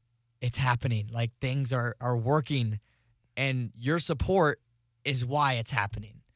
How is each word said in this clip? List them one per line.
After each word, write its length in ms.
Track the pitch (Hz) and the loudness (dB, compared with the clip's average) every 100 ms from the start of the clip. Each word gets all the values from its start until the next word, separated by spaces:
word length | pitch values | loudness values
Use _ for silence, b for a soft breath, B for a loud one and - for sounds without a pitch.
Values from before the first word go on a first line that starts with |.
| _ _ _ _ | _ _ _ _
"It's 180 | 123 - | -4 0
happening. 500 | 131 120 - 110 104 | 0 2 0 0 -2
Like, 220 | 117 117 - | -4 -4 -4
things 320 | 135 135 127 | -4 -2 0
are, 240 | 127 120 - | 0 -2 -2
are 160 | 120 120 | -2 0
working, 640 | 113 151 - 143 113 104 - _ _ _ _ - | 2 0 2 0 0 -2 -8 _ _ _ _ -4
and 360 | 135 131 117 - | -2 -2 -4 -4
your 220 | 123 165 | -2 0
support 640 | - 147 - 190 151 - _ _ _ _ | 0 0 2 4 4 2 _ _ _ _
is 200 | 143 131 | -4 -2
why 300 | 123 143 143 | 0 2 2
it's 180 | 123 113 | 0 0
happening." 480 | 127 101 101 104 - _ | -2 -2 -4 -10 -18 _